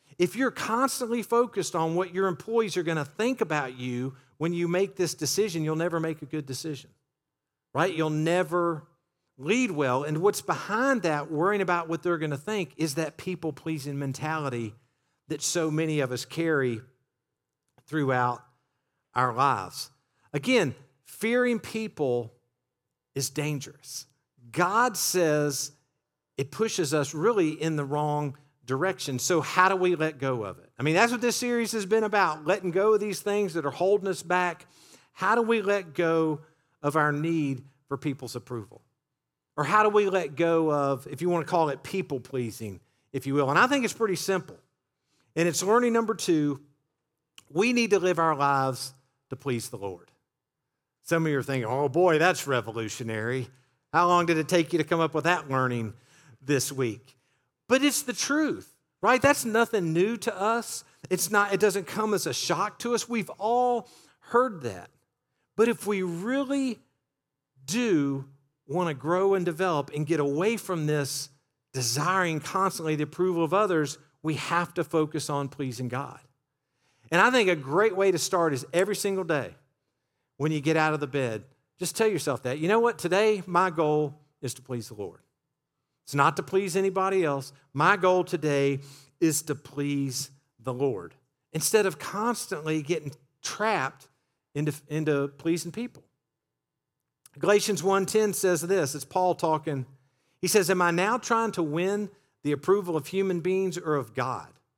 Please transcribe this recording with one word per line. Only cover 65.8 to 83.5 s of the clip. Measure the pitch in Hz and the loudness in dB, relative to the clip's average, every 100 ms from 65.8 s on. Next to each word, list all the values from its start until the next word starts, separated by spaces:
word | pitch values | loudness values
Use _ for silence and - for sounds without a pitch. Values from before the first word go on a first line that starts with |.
| 190 | -2
we | 202 | -2
really | 185 170 208 269 269 277 262 220 _ _ _ _ _ _ _ _ 131 | -2 -4 -4 -2 -2 -2 -2 -6 _ _ _ _ _ _ _ _ -6
do | 202 240 170 139 135 135 - _ _ _ | -2 2 2 2 -2 -8 -20 _ _ _
wanna | 151 175 139 | -2 -2 -2
grow | 139 180 196 196 | -2 2 2 2
and | 175 | 0
develop | 156 185 156 139 | -2 0 0 -2
and | 147 151 | -4 -2
get | 160 | 0
away | 143 143 196 233 | 0 2 0 0
from | - 175 151 | -2 -4 0
this | 151 139 - - _ _ _ _ | 0 -2 -6 -10 _ _ _ _
desiring | 135 120 117 156 190 175 156 | -4 -2 0 0 2 2 -2
constantly | - 190 190 185 160 151 | -4 0 0 0 -4 -2
the | |
approval | 147 - 185 170 | -2 0 0 2
of | 160 | 2
others, | 185 208 170 147 - _ _ | 2 2 2 0 -4 _ _
we | 156 151 | -4 -4
have | - 175 170 | 0 -2 -2
to | - | -4
focus | 165 170 156 156 - | -2 0 0 -2 -4
on | 143 139 | -4 -4
pleasing | - 135 120 123 | -6 -8 -6 -6
God. | 123 135 - _ _ _ _ _ _ _ _ _ | -6 -8 -14 _ _ _ _ _ _ _ _ _
And | 165 | 4
I | 220 | 6
think | 254 196 | 6 4
a | 170 | 2
great | 135 160 220 185 | 0 2 2 4
way | 196 | 2
to | 175 | 2
start | - 185 165 | 2 2 2
is | 135 123 | 2 0
every | 170 196 196 | 0 2 0
single | 202 196 175 | -2 -2 0
day | 151 104 - _ _ _ _ _ _ _ _ | -2 -2 -10 _ _ _ _ _ _ _ _
when | 151 | -2
you | 156 | 0
get | 139 160 | 2 4
out | 156 151 | 4 2
of | |
the | 139 | -2
bed, | 139 127 110 - _ _ _ | -2 -2 -4 -10 _ _ _
just | 175 - | -8 0
tell | 220 | 2
yourself | 180 151 127 | 2 -2 -4
that. | 123 143 | -4 -4
"You | 165 | 2
know | 220 | 2
what? | 233 220 | 2 0
Today, | - 185 220 214 | 0 2 2 2
my | 180 | 0